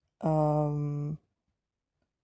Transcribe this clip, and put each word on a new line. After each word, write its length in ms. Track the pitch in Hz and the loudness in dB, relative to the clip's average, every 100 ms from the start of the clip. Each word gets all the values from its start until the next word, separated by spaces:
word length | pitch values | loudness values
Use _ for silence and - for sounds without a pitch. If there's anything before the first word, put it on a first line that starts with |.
| _ _ | _ _
ähm, 960 | 165 156 151 151 151 147 147 147 147 156 - _ _ _ _ _ _ _ _ _ | 0 2 2 2 0 0 -2 -4 -4 -8 -12 _ _ _ _ _ _ _ _ _